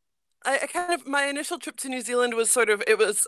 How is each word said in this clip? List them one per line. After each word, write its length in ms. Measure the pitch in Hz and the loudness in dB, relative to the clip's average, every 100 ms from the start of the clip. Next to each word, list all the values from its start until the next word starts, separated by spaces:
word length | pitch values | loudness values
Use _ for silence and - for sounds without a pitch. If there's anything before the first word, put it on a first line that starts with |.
| _ _ _ _ | _ _ _ _
I, 160 | 269 269 | -2 -2
I 40 | - | -2
kind 240 | 330 349 | -4 -2
of, 160 | 349 269 | -2 -2
my 160 | 277 | -2
initial 340 | 277 285 302 349 | 0 -2 -6 -8
trip 180 | 311 - | -10 -12
to 100 | 269 | -8
New 140 | 254 | -8
Zealand 320 | 233 247 247 | -2 0 0
was 160 | 226 220 | 2 2
sort 200 | 247 220 | 2 2
of, 140 | 208 - | 2 2
it 120 | 214 | 4
was, 280 | 202 202 | 4 2